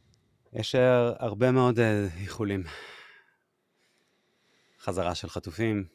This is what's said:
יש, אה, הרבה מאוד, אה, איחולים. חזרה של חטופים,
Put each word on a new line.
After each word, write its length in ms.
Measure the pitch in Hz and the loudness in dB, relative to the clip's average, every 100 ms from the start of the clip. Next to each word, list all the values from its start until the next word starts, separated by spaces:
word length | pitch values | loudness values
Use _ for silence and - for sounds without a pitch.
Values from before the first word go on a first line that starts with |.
| _ _ _ _ _ | _ _ _ _ _
יש, 220 | 117 110 | -10 -2
אה, 380 | 131 127 123 120 - | 2 4 6 2 -2
הרבה 320 | 117 104 127 | -6 0 2
מאוד, 280 | 131 127 117 | 4 4 4
אה, 280 | 113 104 98 82 | 2 2 -2 -6
איחולים. 440 | 98 - 104 98 82 - - - - - _ _ _ _ _ _ _ _ _ _ _ _ _ _ _ _ | -12 -6 -4 -4 -6 -14 -18 -20 -20 -20 _ _ _ _ _ _ _ _ _ _ _ _ _ _ _ _
חזרה 340 | - 92 87 | -6 -4 -4
של 140 | 90 98 | -4 -8
חטופים, 560 | - 98 87 113 104 92 | -10 -10 -4 -2 -2 -4